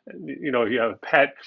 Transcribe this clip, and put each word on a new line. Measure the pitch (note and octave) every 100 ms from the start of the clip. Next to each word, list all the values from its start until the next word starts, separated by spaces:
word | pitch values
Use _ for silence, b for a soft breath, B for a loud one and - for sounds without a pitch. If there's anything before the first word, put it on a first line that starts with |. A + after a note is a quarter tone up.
| - - D#3
you | - C#3
know, | B2
if | A2
you | A#2+
have | A2+
a | -
pet, | - D3+ C#3 -